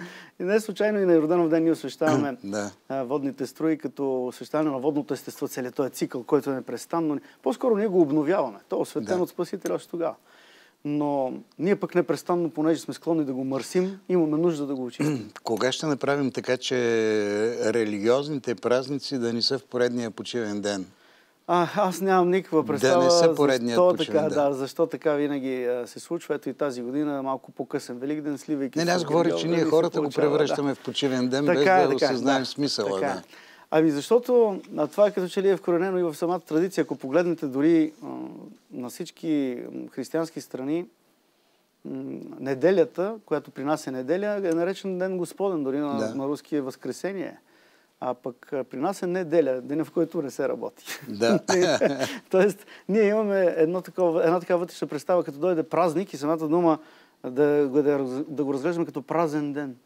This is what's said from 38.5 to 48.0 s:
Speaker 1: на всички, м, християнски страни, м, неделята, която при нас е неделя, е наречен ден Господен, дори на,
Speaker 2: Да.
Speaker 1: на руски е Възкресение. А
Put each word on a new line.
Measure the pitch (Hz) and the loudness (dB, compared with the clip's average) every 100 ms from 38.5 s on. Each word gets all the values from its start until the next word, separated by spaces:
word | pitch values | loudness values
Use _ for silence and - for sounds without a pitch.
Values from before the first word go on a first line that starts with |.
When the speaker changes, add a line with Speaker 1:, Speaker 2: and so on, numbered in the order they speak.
| - _ | -20 _
Speaker 1:
на | - 123 | -12 -12
всички, | - 175 - 165 147 135 120 120 | -10 -14 -8 -2 0 0 -4 -10
м, | - 123 | -10 -10
християнски | - 120 160 160 - | -10 -4 -4 -4 -8
страни, | - 131 135 165 180 _ _ _ _ _ _ _ _ _ 139 | -10 -8 -4 -4 -6 _ _ _ _ _ _ _ _ _ -12
м, | 135 135 135 - - | -10 -8 -10 -12 -10
неделята, | 131 131 160 190 147 - 190 226 - | -4 2 4 6 4 0 -4 -6 -4
която | 147 147 | -4 -4
при | - | -6
нас | 139 151 - | -2 -2 -2
е | |
неделя, | 131 127 180 208 208 | -6 -2 0 0 -2
е | 185 | 0
наречен | 165 175 190 196 180 | 0 0 -4 -6 -4
ден | 190 185 | -4 -4
Господен, | 170 - 196 170 | -6 -4 -2 0
дори | 135 139 | -2 -2
на, | 147 139 | -2 -2
Speaker 2:
Да. | 110 131 | -2 -4
Speaker 1:
на | 135 | -4
руски | 147 - 151 | -6 -4 -4
е | |
Възкресение. | 131 - 131 120 180 196 147 - _ _ _ _ _ | -4 -8 -10 -6 -6 -6 -8 -12 _ _ _ _ _
А | _ | _